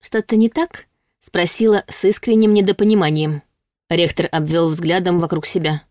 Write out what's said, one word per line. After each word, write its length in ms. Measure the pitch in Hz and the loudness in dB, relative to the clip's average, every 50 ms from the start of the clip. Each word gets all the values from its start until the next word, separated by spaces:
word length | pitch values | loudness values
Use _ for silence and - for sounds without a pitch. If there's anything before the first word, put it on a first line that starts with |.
"Что-то 340 | _ - - - - - 233 | _ -4 -6 -6 -2 0 2
не 140 | 220 226 233 | 2 2 2
так?" 360 | - 311 330 339 - - - _ _ _ _ _ _ _ | 2 -2 -6 -6 -6 -20 -20 _ _ _ _ _ _ _
спросила 640 | _ - - 185 175 165 - - 220 220 208 202 - - | _ -6 -2 -2 -2 -2 -2 0 2 2 2 2 0 -6
с 180 | - - - | -12 -2 0
искренним 480 | 185 214 - - 247 226 220 220 208 208 | 0 0 0 0 0 2 4 4 4 4
недопониманием. 880 | 208 202 190 196 - 208 214 214 208 175 151 156 156 156 151 156 143 _ _ _ _ _ _ _ _ _ _ | 4 2 2 0 2 2 2 2 2 2 0 0 -2 -2 -4 -6 -8 _ _ _ _ _ _ _ _ _ _
Ректор 380 | 170 170 175 165 - - 170 - | 0 0 0 0 0 -4 -4 -4
обвел 380 | - 160 151 151 156 170 170 165 | -2 -4 -4 -2 0 0 0 0
взглядом 500 | 156 165 175 156 170 190 180 180 175 175 | -2 -2 -2 -2 -2 0 0 0 0 0
вокруг 260 | 165 160 - 160 151 | 0 0 -4 -4 -6
себя. 380 | - - 185 160 156 156 151 _ _ | -4 -6 -4 -2 -2 -4 -4 _ _